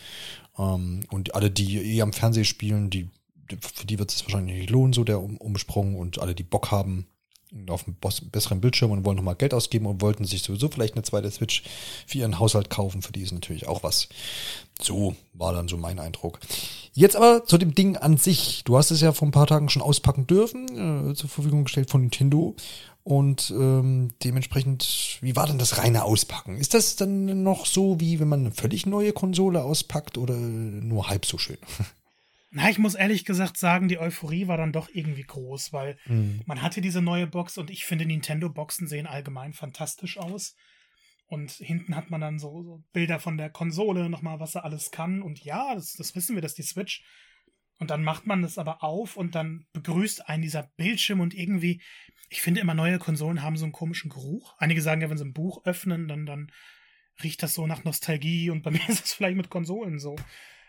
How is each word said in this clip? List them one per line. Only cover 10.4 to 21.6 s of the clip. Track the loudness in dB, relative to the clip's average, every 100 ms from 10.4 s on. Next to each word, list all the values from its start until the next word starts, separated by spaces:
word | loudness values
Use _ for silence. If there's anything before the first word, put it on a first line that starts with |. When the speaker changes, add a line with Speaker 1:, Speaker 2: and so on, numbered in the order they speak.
Speaker 1:
sowieso | -4 -2 -2
vielleicht | 0 -2
eine | -2
zweite | -2 -2 -2
Switch | -2 -2 -2 -4 -14 -12 -14 -8
für | -2
ihren | 0 4
Haushalt | 4 4 2
kaufen, | -2 -2 -4
für | -6
die | -8
ist | -6
natürlich | -8 -6 -8 -4
auch | -4
was. | 0 0 -2 -6 -10 -8 -10 -12 -14 -6
So | -4 0 0 -2 _
war | -6 -2
dann | -2 -2
so | -4
mein | -4 -6
Eindruck. | -6 -6 -8 -8 -10 -8 -8 -12 -4
Jetzt | 6 8
aber | 10 8 8
zu | 8 6
dem | 6 6
Ding | 4 4
an | 4 6
sich. | 6 4 2 -2
Du | 4 6
hast | 6
es | 6
ja | 4
vor | 4 4
ein |
paar | 6 8
Tagen | 6 4
schon | 2
auspacken | 4 4 4 2 4
dürfen, | 6 4 0 -10 -4 -2 0 -2
äh, |
zur | -4 -6
Verfügung | -2 2 2